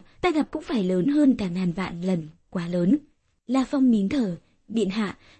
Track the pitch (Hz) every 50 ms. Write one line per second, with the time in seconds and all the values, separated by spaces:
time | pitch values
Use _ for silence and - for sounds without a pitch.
0 | - - _ - - 359 311 311 - - - 311 302 - 302 220 180 180 185 180
1 | 175 277 285 302 294 269 240 220 202 180 170 185 185 175 160 190 180 - - 170
2 | 180 190 185 165 156 156 - _ _ _ - 185 170 170 175 175 175 190 285 302
3 | - _ _ _ _ _ _ _ _ - 247 269 254 - 294 277 269 254 226 208
4 | 190 196 294 277 226 185 170 - - _ _ _ _ - 208 226 196 190 185 226
5 | 208 180 - - _ - -